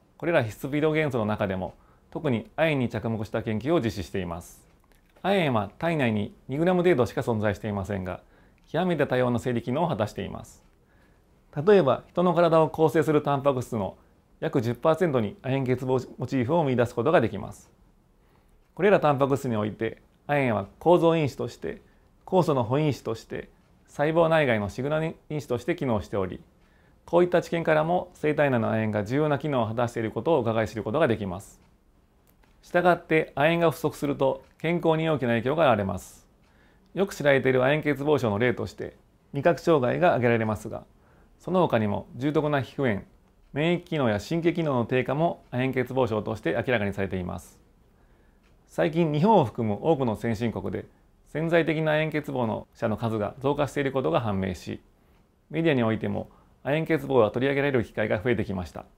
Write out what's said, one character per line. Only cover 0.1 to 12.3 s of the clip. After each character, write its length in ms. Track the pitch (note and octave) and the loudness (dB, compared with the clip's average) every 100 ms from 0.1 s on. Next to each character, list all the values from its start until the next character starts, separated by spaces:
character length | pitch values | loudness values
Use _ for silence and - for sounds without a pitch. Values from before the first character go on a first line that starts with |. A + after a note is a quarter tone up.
| _ | _
こ 80 | D#3 | 0
れ 60 | |
ら 100 | E3 | 0
必 240 | A2+ - C#3 | 0 -4 -6
須 20 | |
微 120 | D3 | -2
量 100 | D#3 | 0
元 200 | D#3 D3+ | 2 0
素 60 | B2 | 0
の 80 | G#2+ | -2
中 220 | G#2+ G2+ | -2 -2
で 80 | F#2 | -2
も、 180 | F2 - _ _ _ | -6 -10 _ _ _
特 180 | E3 D#3+ | -6 -2
に 200 | A2+ - - | -2 -4 -2
亜 160 | D#3+ | 0
鉛 40 | C#3+ | 0
に 120 | A#2+ | -2
着 200 | A2+ A2+ | -4 -4
目 140 | A2 | -6
し 60 | G#2+ | -4
た 120 | A2+ | -6
研 160 | A2+ G#2+ | -4 -4
究 160 | C3 E3+ | 0 0
を 40 | |
実 120 | A#2 | 0
施 120 | G2+ | -4
し 60 | F2 | -6
て 100 | G2+ | -6
い 60 | F2 | -6
ま 160 | E2+ | -8
す。 260 | - - _ _ _ _ _ _ | -14 -20 _ _ _ _ _ _
亜 80 | F3 | -2
鉛 200 | G3 D#3 | 0 2
は 220 | A#2 G2+ - | 0 -2 -4
体 180 | E3 D#3+ | -4 0
内 160 | B2 | 0
に 240 | G#2+ G#2 - - | 0 -4 -8 -8
二 80 | C3+ | -2
グ 80 | E3+ | 2
ラ 80 | |
ム 100 | F3+ | 2
程 120 | F3 D3+ | 4 4
度 100 | A#2 | 2
し 80 | |
か 80 | - | -2
存 180 | B2+ A2 | -2 0
在 160 | G#2+ G2 | 0 -2
し 40 | |
て 100 | A2+ | -4
い 20 | |
ま 140 | G2+ F#2 | -6 -4
せ 120 | G2 | -6
ん 60 | |
が、 160 | F#2 F2+ - _ _ _ _ | -6 -10 -14 _ _ _ _
極 180 | D3 F3+ | -2 0
め 120 | E3 | 0
て 100 | C3 | 0
多 80 | B2+ | 2
様 160 | B2 | 2
な 80 | A#2+ | 0
生 140 | C3 | -2
理 80 | A#2 | -4
機 100 | A#2 | -2
能 140 | C3 E3+ | -2 -2
を 20 | |
果 80 | A2+ | -2
た 120 | G#2 | -4
し 60 | |
て 100 | - | -4
い 60 | F#2 | -10
ま 140 | F#2 | -10
す。 220 | - - _ _ _ _ _ _ _ _ _ - D#3+ | -16 -20 _ _ _ _ _ _ _ _ _ -2 4
例 120 | G3+ | 6
え 40 | |
ば、 220 | C#3 A2+ - | 6 0 -2
人 140 | - | 0
の 100 | F3+ | 2